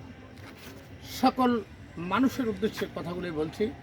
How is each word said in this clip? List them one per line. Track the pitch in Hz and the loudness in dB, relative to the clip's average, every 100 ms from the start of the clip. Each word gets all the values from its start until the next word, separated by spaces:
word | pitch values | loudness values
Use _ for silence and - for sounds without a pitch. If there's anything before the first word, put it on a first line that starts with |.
| - - - - - - - - - - - - | -12 -16 -16 -16 -16 -14 -14 -16 -16 -14 -10 4
সকল | 262 254 247 240 196 - - - 180 | 4 6 4 4 0 -12 -14 -8 0
মানুষের | 196 262 - 233 | 4 4 4 -2
উদ্দেশ্যে | 190 214 - 190 - | 2 0 0 -4 -4
কথাগুলি | 151 180 175 151 | -6 -4 -2 0
বলছি। | 156 - 214 - | -2 2 0 0